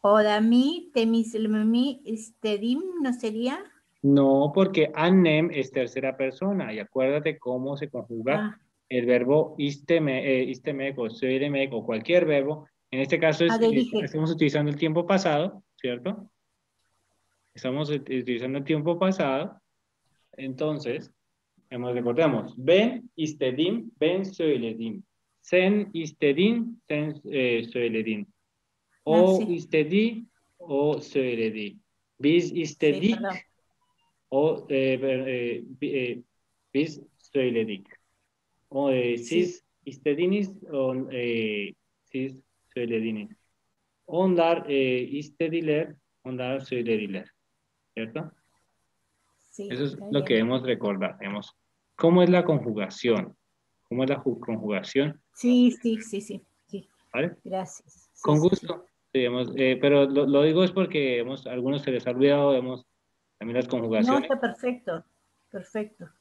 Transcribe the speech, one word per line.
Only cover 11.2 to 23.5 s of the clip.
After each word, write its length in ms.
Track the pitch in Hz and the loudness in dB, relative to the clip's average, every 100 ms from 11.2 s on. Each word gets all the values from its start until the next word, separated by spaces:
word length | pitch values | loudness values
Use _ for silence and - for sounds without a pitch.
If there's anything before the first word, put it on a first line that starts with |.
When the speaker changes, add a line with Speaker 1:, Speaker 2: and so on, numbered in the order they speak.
| 131 131 143 135 135 | -2 0 -2 -2 -2
Speaker 2:
o 120 | 120 110 | -4 -4
cualquier 400 | 110 110 175 160 | -6 2 2 4
verbo. 400 | 143 139 151 - _ _ | 2 0 -4 -10 _ _
En 100 | 131 | -4
este 180 | 135 160 | 0 2
caso 260 | 160 151 | 2 4
es, 80 | 170 | 2
Speaker 1:
Ah, 60 | 220 | 4
de 100 | 226 | 4
dije. 300 | 139 127 220 | 2 0 -2
Speaker 2:
estamos 260 | 143 156 160 | -4 -2 -2
utilizando 380 | 160 151 151 147 | 2 2 2 -2
el 60 | 147 | 0
tiempo 300 | 165 156 175 | 0 0 2
pasado, 560 | 190 190 147 180 - _ _ | 2 2 0 -2 -6 _ _
¿cierto? 520 | 127 120 123 208 - _ _ _ _ _ _ _ _ _ _ _ _ | -6 -6 -6 -10 -14 _ _ _ _ _ _ _ _ _ _ _ _
Estamos 360 | - 127 135 147 | -10 -6 -4 -4
ut-, 120 | 147 - 131 | -4 -4 -6
utilizando 360 | 120 120 127 139 | -4 -4 -4 -6
el 60 | |
tiempo 340 | 139 156 151 170 | -2 -2 0 0
pasado. 640 | 190 190 147 135 170 - _ _ _ _ _ _ _ | 0 0 0 -2 -4 -12 _ _ _ _ _ _ _
Entonces, 800 | - 131 131 151 151 120 131 - _ _ _ _ _ _ | -14 -12 -6 -4 -4 -6 -8 -8 _ _ _ _ _ _
hemos, 240 | 123 123 | -8 -4
recordemos, 600 | 123 120 123 160 120 92 - | -2 -2 2 2 2 -6 -6
ben 540 | 131 180 226 247 - | 2 4 4 -2 -12
istedim, 760 | - 151 151 131 | -8 -8 -2 -4